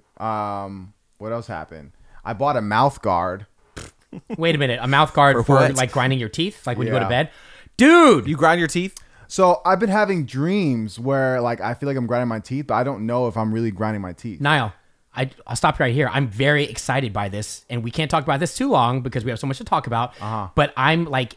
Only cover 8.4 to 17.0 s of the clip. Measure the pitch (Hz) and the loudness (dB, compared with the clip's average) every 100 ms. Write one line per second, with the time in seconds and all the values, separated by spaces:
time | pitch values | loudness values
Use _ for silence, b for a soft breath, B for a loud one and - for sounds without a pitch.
8.4 | 160 175 165 175 190 - B B B - | 4 4 0 -2 -4 -10 B B B 2
9.4 | 180 175 175 185 220 202 202 185 131 127 | 4 4 2 2 2 2 2 0 -2 -2
10.4 | 160 202 165 120 107 104 127 135 131 127 | 0 0 0 -2 -4 -6 -2 0 0 0
11.4 | 120 117 98 120 143 135 117 120 123 110 | -2 -2 -6 -4 -4 -4 -2 -2 -2 -4
12.4 | - 135 135 113 127 117 110 123 123 113 | -6 -8 -2 0 0 -4 -2 -2 -2 -2
13.4 | 110 110 113 92 110 107 92 85 117 85 | -2 -2 -2 -2 -4 -4 -8 -10 -12 -4
14.4 | 143 151 110 - _ _ _ - 135 - | 0 0 -2 -8 _ _ _ -6 -6 -8
15.4 | - 117 160 - 131 127 127 120 131 101 | -10 0 0 2 0 0 0 0 -2 0
16.4 | 139 147 143 113 - 131 | 2 2 -2 -6 -2 -2